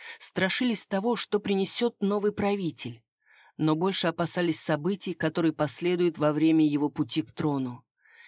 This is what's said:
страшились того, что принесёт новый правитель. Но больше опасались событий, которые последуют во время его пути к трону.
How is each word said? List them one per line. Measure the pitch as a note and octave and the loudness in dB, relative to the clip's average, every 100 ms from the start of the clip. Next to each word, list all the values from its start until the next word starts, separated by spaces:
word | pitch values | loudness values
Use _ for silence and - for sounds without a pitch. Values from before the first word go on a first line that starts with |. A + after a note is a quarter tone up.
| - - | -16 -10
страшились | - - F#3 - B3 G#3+ - | -8 -2 -2 0 0 -2 -2
того, | G3 A3 A#3 | -2 0 -2
что | - G#3 | 0 -2
принесёт | G3+ G3 G3 - A#3+ - | 0 0 0 0 -2 0
новый | G3 G#3 G#3 | -2 0 0
правитель. | G#3 G3+ G3+ F3 C#3+ A#2+ A#2 _ _ _ _ _ - | 0 -2 0 -2 -4 -10 -10 _ _ _ _ _ -2
Но | D#3 D#3 | 2 2
больше | F#3 F#3+ F3 | 0 0 0
опасались | D#3+ E3 - F3 - | 0 -2 0 0 0
событий, | - D3+ D#3+ G3 G3+ | 0 0 0 -2 -4
которые | E3+ D#3+ E3 E3 | -2 -2 2 0
последуют | D3+ D3+ - F3 F3 F3 D3+ | 2 -2 0 0 2 0 2
во | D3+ | 2
время | D3 D#3+ D#3+ D3+ | 4 4 6 4
его | D3 D3 | 4 0
пути | - D3+ D#3 | -2 -2 -2
к | D3 | -4
трону. | - D#3 C#3 B2+ B2 _ _ _ - | -4 -2 -2 -4 -8 _ _ _ -20